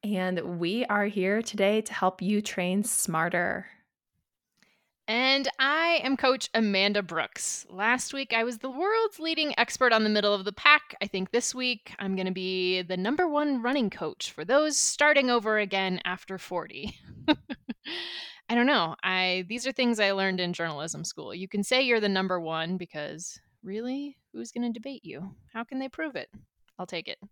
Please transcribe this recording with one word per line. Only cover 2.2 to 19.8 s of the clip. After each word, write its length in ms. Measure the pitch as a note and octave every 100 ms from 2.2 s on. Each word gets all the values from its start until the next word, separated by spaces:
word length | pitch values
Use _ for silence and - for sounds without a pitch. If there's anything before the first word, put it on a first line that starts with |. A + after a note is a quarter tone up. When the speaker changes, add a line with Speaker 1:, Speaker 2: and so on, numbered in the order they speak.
| F3+ G#3
Speaker 1:
train 420 | G#3 - F3+ F#3
smarter. 840 | G#3 - - D#3+ E3 F3 F3 - F#3 - _ _ _ _ _ _ _ _ _ _ _ _ -
Speaker 2:
And 400 | A3 C4 C4+ C4 -
I 420 | C4+ D4+ E4+ E4
am 140 | B3+ C4+
Coach 320 | C4+ C4 - A3+
Amanda 480 | G#3+ G3 G3 G#3
Brooks. 640 | F#3 D#3+ A#2 - - - -
Last 420 | F#3 G#3+ B3+ -
week, 220 | C#4 C4
I 100 | A3+
was 140 | A#3 A3+
the 140 | C4+
world's 480 | B3+ F#4 A4 A4 G#4
leading 340 | D#4+ D#4 D4+ -
expert 340 | A#3+ - B3
on 100 | A3+
the 60 | G#3+
middle 240 | G#3+ G#3
of 120 | G3+ F#3+
the 80 |
pack. 420 | G3+ - D4 - -
I 60 | G#3
think 240 | F#3+ F#3+
this 240 | A#3 -
week, 400 | B3 B3+ A#3+ - -
I'm 160 | G3 F#3+
gonna 160 | F#3
be 500 | F#3 F#3 F#3 F3+ F#3
the 160 | F3+ F3+
number 300 | F#3+ D4 F4+
one 340 | D4 D4+ C4
running 300 | A#3 C#4 A3
coach 400 | - D#3+ - -
for 120 | -
those 340 | F3 C4+ D4+ C#4
starting 520 | - - D4 D4 B3+
over 300 | A#3+ G#3+ G#3+
again 400 | G3+ G3 F#3+ F3+ -
after 340 | F#3 - F#3+
forty. 560 | - F3+ D#3 - G#3+ - -
<laughs> 1400 | - - D4 - C4+ - A#3 - F4 E4+ - - - _
I 60 | A#3+
don't 100 | B3
know. 300 | C#4 E3 D3+
I, 420 | F#3 F#3 F#3 F#3 F3+
these 200 | A#3 B3
are 40 |
things 280 | -